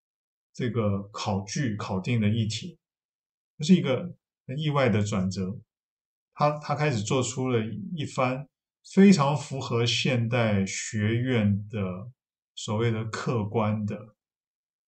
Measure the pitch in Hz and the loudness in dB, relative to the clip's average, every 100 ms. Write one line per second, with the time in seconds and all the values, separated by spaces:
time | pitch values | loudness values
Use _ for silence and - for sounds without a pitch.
0 | _ _ _ _ _ - 123 113 104 98 | _ _ _ _ _ -6 -2 0 0 0
1 | 98 - 113 98 98 - 127 104 - 95 | -4 -6 -2 -2 -2 -4 -2 -4 -4 -4
2 | 107 120 104 113 104 - - - _ _ | 0 2 2 2 0 -4 -10 -16 _ _
3 | _ _ _ _ _ - 151 180 139 127 | _ _ _ _ _ -6 4 4 4 -2
4 | 90 - _ _ - 143 156 143 127 104 | -2 -12 _ _ -12 -4 0 2 4 2
5 | 104 107 95 95 92 - - _ _ _ | 0 0 -2 -4 -6 -8 -14 _ _ _
6 | _ _ _ - 147 151 - 143 151 113 | _ _ _ 0 0 0 -6 -2 0 0
7 | 104 135 123 131 127 120 107 101 98 165 | 0 0 -2 -2 0 0 -2 -8 -8 -8
8 | 120 - 127 131 147 _ _ _ - 196 | -6 -2 -2 -2 -10 _ _ _ -2 8
9 | 196 170 139 143 - 135 - 117 117 - | 8 8 4 0 -4 -8 -2 0 0 0
10 | 151 123 113 120 113 98 95 - - 107 | 0 0 0 2 2 2 0 -4 -6 -2
11 | 104 117 127 120 101 101 104 110 95 90 | 0 0 2 2 4 2 -2 -6 -4 -6
12 | 123 - _ _ _ - - 107 117 110 | -12 -18 _ _ _ -14 -6 -2 0 -2
13 | 107 - - 120 104 113 107 107 104 101 | -4 -6 -2 -2 -2 0 0 0 -4 -6
14 | - _ _ _ _ _ _ _ | -12 _ _ _ _ _ _ _